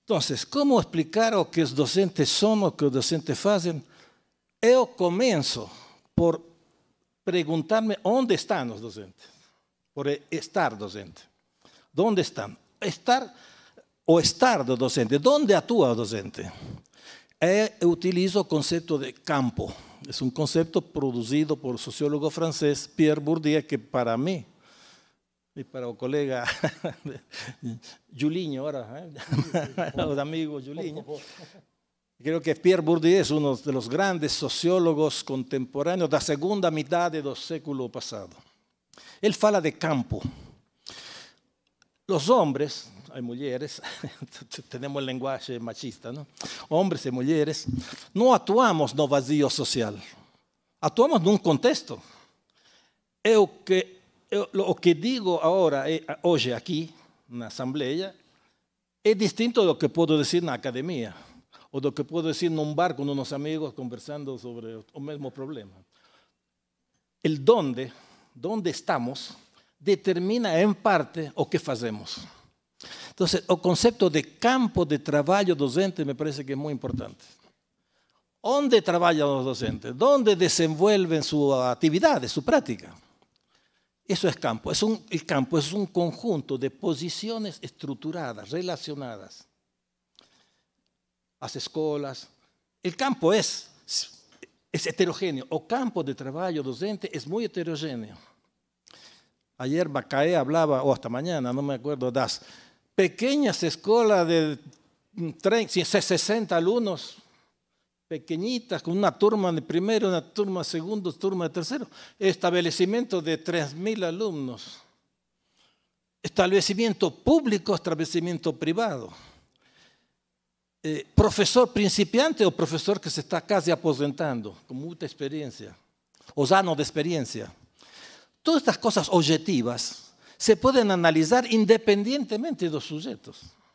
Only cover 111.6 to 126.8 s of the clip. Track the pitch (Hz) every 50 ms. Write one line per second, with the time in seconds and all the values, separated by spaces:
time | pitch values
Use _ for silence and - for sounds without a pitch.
111.6 | 165 - 254 294 247 - - - - - _ _ 208 190 180 - - 180 175 180
112.6 | 170 170 156 - 185 180 208 240 247 240 196 180 160 156 160 151 - - 170 175
113.6 | 151 139 139 160 180 214 220 214 185 170 160 180 220 214 175 151 139 127 120 107
114.6 | - - - - _ _ _ _ _ _ _ _ _ _ _ _ _ _ _ _
115.6 | _ _ _ _ _ _ _ _ _ _ _ _ _ 160 - - 190 185 190 202
116.6 | - - 202 185 233 226 196 - - 165 - - _ - 294 330 285 247 214 196
117.6 | 165 - 202 165 - 175 165 151 160 156 165 175 165 175 175 156 - 170 143 -
118.6 | 170 151 165 190 233 220 156 131 113 113 - - - - - _ _ _ _ _
119.6 | _ _ _ _ _ _ _ _ _ _ _ _ _ _ _ _ _ _ _ _
120.6 | _ _ _ _ _ 156 156 151 - _ _ - 208 214 - - 202 - - 247
121.6 | 247 240 - 220 208 190 - - 202 - - 233 277 320 320 - 220 185 - -
122.6 | 165 156 160 160 - - 208 196 - 160 - - 143 - - 170 - - 208 196
123.6 | 139 165 170 - - 170 147 127 143 143 139 - 170 151 131 120 104 104 92 -
124.6 | _ _ 127 127 143 165 170 156 180 151 - _ 147 139 143 156 147 127 107 -
125.6 | 107 98 90 _ _ _ _ _ _ _ _ _ _ - - - 143 127 185 190
126.6 | 196 180 160 139